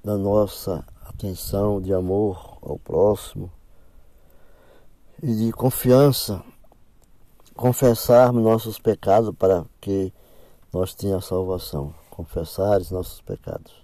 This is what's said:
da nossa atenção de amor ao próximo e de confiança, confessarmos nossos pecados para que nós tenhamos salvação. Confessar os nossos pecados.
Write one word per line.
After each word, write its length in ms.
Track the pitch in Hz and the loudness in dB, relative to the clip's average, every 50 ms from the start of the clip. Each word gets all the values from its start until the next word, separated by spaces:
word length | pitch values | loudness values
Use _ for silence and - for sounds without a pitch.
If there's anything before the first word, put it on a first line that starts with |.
| - | -6
da 120 | 104 104 | -4 -4
nossa 680 | 101 98 98 101 107 104 98 - - - 101 90 73 - - - _ | -2 0 2 2 2 2 0 -4 -10 -8 -6 -6 -8 -8 -14 -20 _
atenção 800 | - - - - - 98 90 - - - - 98 101 104 104 98 | -20 -16 -14 -10 -10 -10 -10 -10 -8 -6 -2 -2 0 0 -2 -2
de 100 | 92 92 | -2 -2
amor 680 | 98 92 90 90 95 101 107 104 92 - - - - - | -2 -2 0 -2 0 0 0 -2 -4 -8 -14 -20 -20 -18
ao 160 | - - 73 | -12 -12 -12
próximo 760 | - - - - 82 95 104 104 - - - - 101 95 92 - - _ - - - - - _ - - - _ - _ - - - - - - _ _ - - - - - - _ _ - - - - | -12 -10 -4 0 2 4 4 2 0 -6 -14 -12 -12 -14 -14 -16 -20 _ -20 -20 -20 -20 -20 _ -20 -20 -20 _ -20 _ -20 -20 -20 -20 -20 -20 _ _ -20 -20 -20 -20 -20 -20 _ _ -20 -18 -8 -4
e 100 | 131 113 | -4 -2
de 180 | 107 113 113 | -2 -2 -4
confiança, 920 | 113 - 120 131 - - - 123 123 131 143 143 127 - - - 101 90 - - - - - - _ _ _ _ _ _ - _ - - - _ _ _ - _ - | -2 -2 -2 -2 -2 0 2 4 6 6 6 6 4 0 -4 -6 -8 -10 -10 -16 -20 -20 -20 -20 _ _ _ _ _ _ -20 _ -20 -20 -20 _ _ _ -20 _ -12
confessarmos 880 | - 120 127 123 - 139 123 117 - - - 120 120 127 123 123 117 113 | 0 0 0 2 4 4 4 4 2 2 6 8 8 8 6 4 2 4
nossos 340 | 110 113 113 - 110 104 | 4 4 2 0 -6 -12
pecados 580 | - - - 107 - - - 98 - 117 104 80 | -2 -2 -2 -2 0 2 4 4 4 4 0 -2
para 300 | - 95 95 95 87 76 - _ _ | 0 2 2 2 2 0 -8 _ _
que 320 | - 101 98 98 95 95 - _ _ _ - - - _ - _ - _ | -6 -4 -2 -2 -2 -4 -8 _ _ _ -20 -20 -20 _ -20 _ -20 _
nós 220 | - 90 92 90 - | -6 -6 -6 -6 -6
tenhamos 320 | - - 101 98 90 87 | -8 -4 -4 -4 -4 -4
salvação. 680 | - 92 92 92 92 92 87 - - 78 73 69 73 - - - _ | -4 -4 -4 -2 -4 -6 -6 -8 -8 -8 -8 -8 -8 -12 -18 -20 _
Confessar 680 | - - 82 - - 85 78 - - - 95 104 104 98 | -16 -16 -14 -8 -8 -8 -8 -8 -4 -2 0 2 2 2
os 120 | 85 - | 0 -2
nossos 300 | 92 92 90 - - - | -8 -8 -8 -10 -14 -18
pecados. 520 | _ - - - - - - - - - _ _ | _ -14 -14 -12 -12 -14 -14 -14 -14 -18 _ _